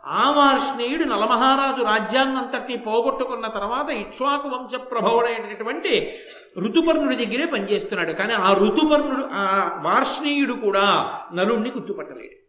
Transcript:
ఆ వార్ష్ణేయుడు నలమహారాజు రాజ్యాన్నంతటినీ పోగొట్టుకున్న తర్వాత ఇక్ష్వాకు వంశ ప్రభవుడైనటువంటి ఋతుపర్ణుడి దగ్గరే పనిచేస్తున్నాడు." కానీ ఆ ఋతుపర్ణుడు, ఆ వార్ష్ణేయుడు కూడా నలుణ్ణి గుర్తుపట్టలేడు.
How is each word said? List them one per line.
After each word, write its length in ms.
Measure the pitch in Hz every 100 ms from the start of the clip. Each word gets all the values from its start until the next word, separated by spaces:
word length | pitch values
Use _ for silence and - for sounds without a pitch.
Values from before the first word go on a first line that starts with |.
| 139
ఆ 240 | 170 247
వార్ష్ణేయుడు 720 | 294 277 269 - 240 240 311
నలమహారాజు 800 | 294 214 220 240 262 269 277 262
రాజ్యాన్నంతటినీ 920 | 226 214 208 254 269 262 247 254 - 233
పోగొట్టుకున్న 680 | 226 226 262 262 247 240 226
తర్వాత 440 | 214 202 247 294
ఇక్ష్వాకు 580 | 247 - - 269 285 285
వంశ 260 | 254 254
ప్రభవుడైనటువంటి 1400 | 247 254 233 202 233 233 226 202 208 226 302 370 214 - - - - - -
ఋతుపర్ణుడి 580 | 202 330 330 320 277 254
దగ్గరే 300 | 226 233 330
పనిచేస్తున్నాడు." 680 | 262 196 202 - 190 165
కానీ 200 | 160 208
ఆ 200 | 226 185
ఋతుపర్ణుడు, 760 | 196 208 311 311 294 285 262 -
ఆ 460 | 196 196 196 175 165
వార్ష్ణేయుడు 720 | 151 180 - - 294 285 277
కూడా 680 | 247 214 196 202 170 - - -
నలుణ్ణి 360 | 170 196 226 233
గుర్తుపట్టలేడు. 680 | 269 - - 143 120 107 -